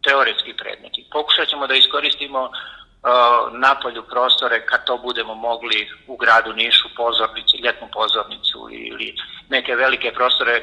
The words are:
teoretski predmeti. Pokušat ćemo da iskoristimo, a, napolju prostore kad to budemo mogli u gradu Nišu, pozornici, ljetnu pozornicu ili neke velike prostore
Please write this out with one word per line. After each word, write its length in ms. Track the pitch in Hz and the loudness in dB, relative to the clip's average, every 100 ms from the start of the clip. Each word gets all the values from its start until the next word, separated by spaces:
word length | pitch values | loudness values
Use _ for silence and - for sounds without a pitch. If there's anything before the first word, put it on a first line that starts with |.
teoretski 500 | - 139 120 104 - | 2 2 2 0 -6
predmeti. 540 | 110 - - - - - | -8 -12 -12 -12 -14 -6
Pokušat 360 | 151 151 - 160 | -4 0 0 0
ćemo 200 | 147 135 | -4 0
da 80 | 135 | 2
iskoristimo, 640 | 135 147 147 - 143 135 127 | 4 2 -2 -4 -4 -4 -6
a, 20 | - - - - _ 123 123 120 120 117 | -8 -16 -18 -20 _ 2 4 6 4 2
napolju 520 | 117 131 135 131 117 - | 2 2 2 -2 -8 -6
prostore 540 | 120 123 - 127 113 113 | 0 2 2 2 -2 0
kad 200 | 123 - | -2 0
to 120 | 123 | -4
budemo 380 | 123 117 113 110 | -4 -6 -6 -4
mogli 440 | 113 117 120 110 107 - - | -4 -4 -2 -2 -2 -10 -16
u 100 | 143 | -2
gradu 360 | 113 113 113 | 4 4 4
Nišu, 340 | 107 113 117 - - | -2 4 4 4 -2
pozornici, 640 | 117 110 110 - - - | 0 0 -2 -2 0 2
ljetnu 240 | 117 117 113 | 0 -2 -6
pozornicu 680 | 107 110 104 104 - - - 113 | -4 0 0 -2 -6 -6 -6 -12
ili 440 | 117 117 113 - - - - - | -12 -10 -8 -10 -10 -14 -16 -4
neke 260 | 131 123 120 | -4 0 2
velike 360 | 131 127 123 | 2 2 -2
prostore 420 | 113 123 - 117 120 | 0 2 4 2 0